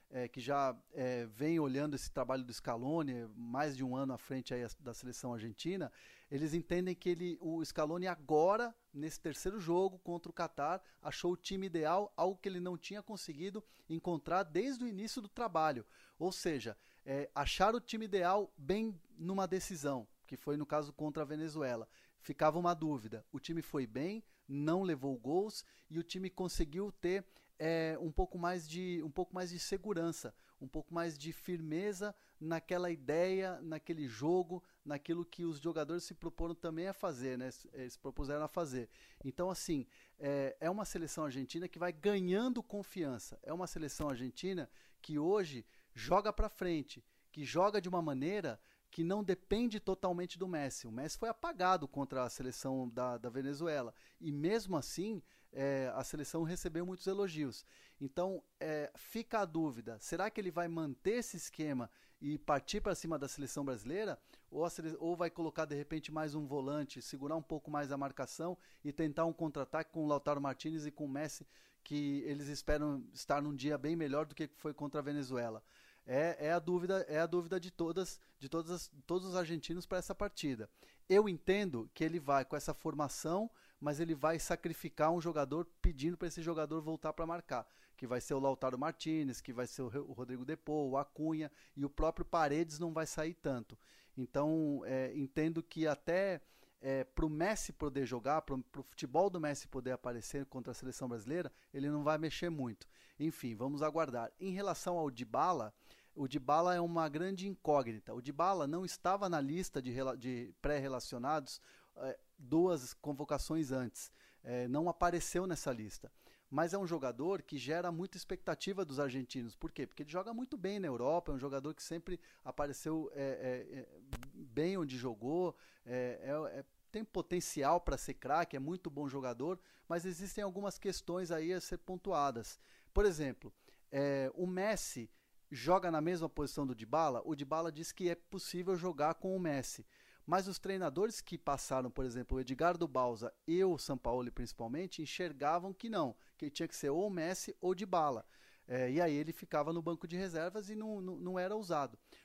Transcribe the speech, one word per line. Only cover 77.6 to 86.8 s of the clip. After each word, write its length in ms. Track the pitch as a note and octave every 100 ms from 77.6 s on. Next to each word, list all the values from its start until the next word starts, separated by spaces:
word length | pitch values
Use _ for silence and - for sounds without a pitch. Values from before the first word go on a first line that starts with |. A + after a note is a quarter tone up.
| F3+
todas, 500 | - E3 E3+ F3+ - _ -
de 100 | C3+
todas 220 | E3 E3
as, 220 | F3 - C#3+ -
todos 200 | F3+ F#3
os 80 |
argentinos 520 | F3+ E3 E3+ - F3 -
pra 120 | F#3
essa 160 | E3+
partida. 560 | F#3+ G3+ - D3 A#2 G#2 _ - - -
Eu 200 | G3 G#3+
entendo 640 | E3+ - G3+ G3 A#2+ -
que 120 | -
ele 160 | D#3+ E3+
vai 240 | C#3 C#3
com 100 | -
essa 180 | D3+ -
formação, 800 | C#3+ E3 D3 D3 - D#3 F#3 A3+ - - -
mas 180 | D3 D3
ele 160 | E3
vai 240 | D3 D3+ E3
sacrificar 720 | - E3+ E3+ D#3+ D#3+ - D#3
um 100 | E3+
jogador 460 | E3 D3+ C3+ D3+ E3+ -
pedindo 340 | F3 C#3 D#3 F3
pra 120 | F3
esse 140 | E3
jogador 380 | E3 D#3+ D3+ D#3+